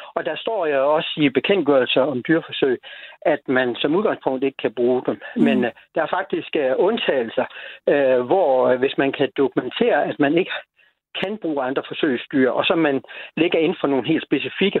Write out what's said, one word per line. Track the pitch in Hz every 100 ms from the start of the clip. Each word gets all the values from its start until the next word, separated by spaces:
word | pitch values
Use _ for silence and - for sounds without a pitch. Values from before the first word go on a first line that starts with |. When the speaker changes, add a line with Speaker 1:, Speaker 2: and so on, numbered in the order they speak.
| - -
Speaker 1:
og |
der | 160 156
står | - 220 160
jo | 139 139
også | 156 160 -
i | 147
bekendtgørelser | - - 196 143 139 123 143
om | 139 127 117
dyreforsøg, | 160 - - 135 220 - - - -
at | 185 147 -
man | 131 127 113
som | 143
udgangspunkt | 170 208 135 - 131
ikke | 135 -
kan | 127
bruge | 113 120 127 -
dem. | 107 - 240
Speaker 2:
Mm. |
Speaker 1:
Men, | 151 135
øh, | 120 - -
der | 175
er | 151 180
faktisk, | 196 170 - 165
øh, | 131 131
undtagelser, | 190 233 - 139 113 - - - - - -
øh, | 147 135 127
hvor, | 123 185 156 131 127
øh, | 127
hvis | 131 -
man | 139
kan | - 139 -
dokumentere, | 135 - 127 - 233 151
at | 180 -
man | 139 170
ikke | 190 - - _ _ _ _ -
kan | 190 214
bruge | 165 143
andre | 127 139 -
forsøgsdyr, | - 165 120 - 135 127
og | -
så | 135
man | 175 151 135 - - - -
ligger | 175 175
inden | 160 -
for | 143
nogle | 139 113
helt | 160
specifikke | - 143 131 - 190 180